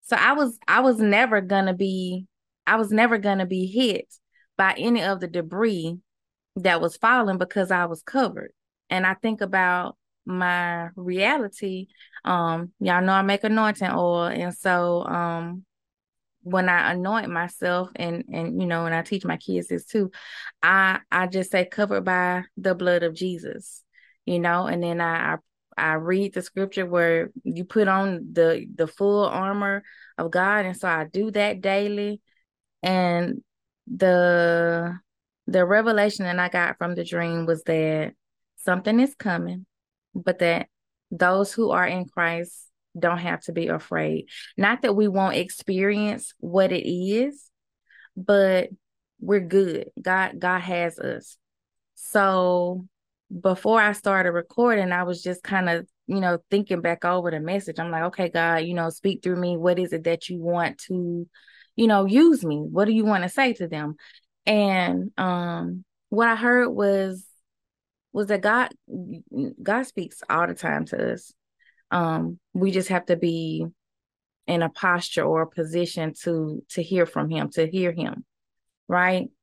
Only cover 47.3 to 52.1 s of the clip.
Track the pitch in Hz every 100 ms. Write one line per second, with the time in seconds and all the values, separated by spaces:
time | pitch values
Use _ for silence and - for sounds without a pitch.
47.3 | 285 - _ _ _ _ - - - 185
48.3 | 202 196 185 - - _ _ _ _ 175
49.3 | 202 175 190 190 160 - - 185 185 190
50.3 | 175 180 185 180 175 170 165 - - -
51.3 | - _ _ _ _ _ _ -